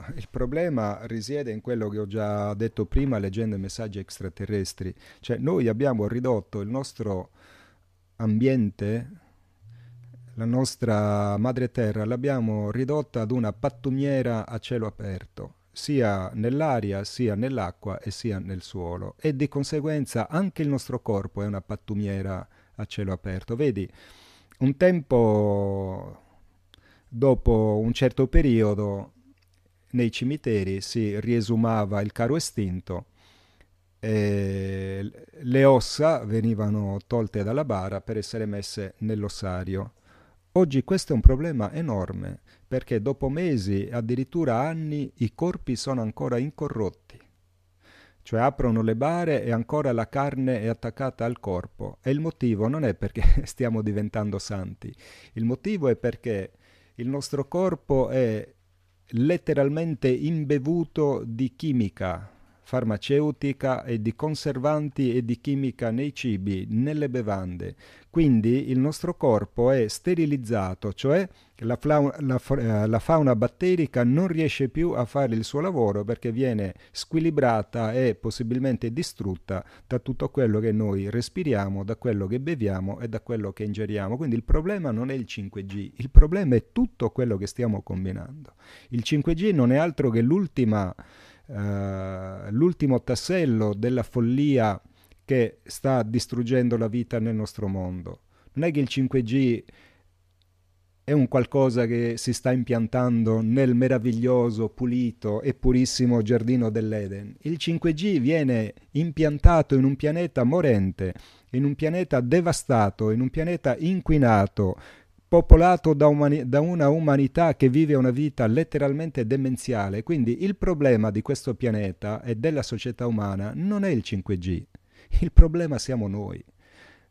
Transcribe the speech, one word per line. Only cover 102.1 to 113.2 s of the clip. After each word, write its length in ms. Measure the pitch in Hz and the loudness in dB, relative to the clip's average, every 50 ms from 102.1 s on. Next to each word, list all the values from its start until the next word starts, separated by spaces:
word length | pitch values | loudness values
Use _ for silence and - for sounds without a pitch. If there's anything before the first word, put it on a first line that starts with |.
| 113 | -2
si 160 | 117 - 127 | -2 -2 -4
sta 200 | 117 - - 131 | -4 0 0 0
impiantando 880 | 127 127 120 131 120 117 113 110 - 127 123 123 120 113 113 110 113 113 | 0 0 0 0 0 0 0 0 0 0 2 2 2 2 4 2 2 2
nel 340 | 113 110 120 135 135 127 123 | 2 2 4 4 4 4 4
meraviglioso, 920 | 120 131 127 131 120 110 123 113 113 120 123 127 123 120 120 107 107 113 107 | 4 4 4 2 2 2 0 0 2 2 4 4 4 4 2 0 -2 -4 -4
pulito 720 | - - 127 120 123 127 123 117 - - - 107 104 110 | -4 -4 -2 -2 0 0 0 -2 -4 -4 -4 -4 -4 -2
e 100 | - 139 | -2 -4
purissimo 680 | 123 - - 127 123 123 127 120 - - 127 120 120 117 | -4 2 2 4 4 4 2 2 2 0 2 4 4 2
giardino 480 | 107 107 123 113 107 117 127 123 117 110 | 2 2 2 2 2 2 2 2 2 0
dell'Eden. 680 | 107 113 110 110 110 107 101 95 98 98 101 101 - - | 0 -2 -2 -2 -4 -4 -4 -6 -8 -10 -12 -14 -16 -10
Il 160 | _ 147 170 147 | _ -6 -6 -4
cinque 340 | - 170 170 156 - 170 | -2 -2 -2 0 0 0
G 260 | 156 147 180 208 190 147 | 0 0 0 0 2 2
viene 520 | 117 135 160 160 147 131 123 113 110 101 - - - _ | 2 2 2 2 2 2 2 0 -2 -4 -8 -14 -20 _
impiantato 840 | - 139 165 170 147 - 160 151 147 143 - 185 170 160 139 - 139 | -2 -2 -2 -2 0 0 0 0 0 8 8 8 8 8 4 4 2
in 100 | 131 131 | 4 4
un 120 | 135 139 | 2 0
pianeta 480 | 131 - 147 151 170 175 - - 135 120 | 0 -2 -2 0 -2 -4 -2 0 2 2
morente, 680 | 120 151 180 165 139 113 101 95 95 87 - 95 92 85 - - - - _ _ _ | 2 2 4 4 4 4 4 2 0 -2 -2 -6 -6 -6 -10 -18 -20 -20 _ _ _
in 140 | - 127 139 | -2 -2 0
un 100 | 143 143 | 0 -2
pianeta 460 | - 156 156 165 180 180 - - 127 | -2 -2 -2 -2 -2 -2 0 0 0
devastato, 920 | 123 120 151 180 170 170 147 - - - 131 113 104 98 - - 110 110 | 2 2 2 2 2 2 -2 -2 0 2 2 4 4 2 0 -2 -2 0
in 100 | 110 117 | 0 0